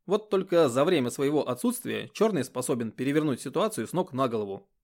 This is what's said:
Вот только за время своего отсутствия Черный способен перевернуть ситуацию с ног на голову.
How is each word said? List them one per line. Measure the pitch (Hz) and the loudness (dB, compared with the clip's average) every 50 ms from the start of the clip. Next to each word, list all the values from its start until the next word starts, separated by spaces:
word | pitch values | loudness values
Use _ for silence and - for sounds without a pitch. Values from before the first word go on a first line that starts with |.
| _ | _
Вот | - 196 214 214 - | -2 -2 -2 0 0
только | 202 190 190 - 175 170 160 127 | -2 -2 0 2 4 4 4 4
за | 117 135 143 | 4 2 4
время | 180 185 147 123 120 | 4 4 2 2 0
своего | - - 139 143 151 147 - - | -2 0 0 2 2 2 0 0
отсутствия | 123 - - 247 240 - - - 113 104 110 - - | -2 -2 -2 -2 -2 -2 -6 -6 -6 -6 -6 -10 -2
Черный | - 202 226 190 147 123 | 0 0 2 2 0 -2
способен | - - 127 123 - 143 117 120 110 | -4 -4 -6 -2 -2 -2 -2 -2 -6
перевернуть | - - 127 139 143 156 156 151 123 - | -6 -4 -2 0 2 2 2 2 -2 -2
ситуацию | - 135 - 160 - - - - 110 | -6 -4 -2 -2 -2 0 -2 -4 -6
с | - - | -4 -2
ног | 175 185 - 131 | -4 -4 -2 -2
на | 127 135 | -2 -2
голову. | 123 117 110 104 98 98 101 - _ _ _ | 0 0 -2 -4 -4 -8 -10 -12 _ _ _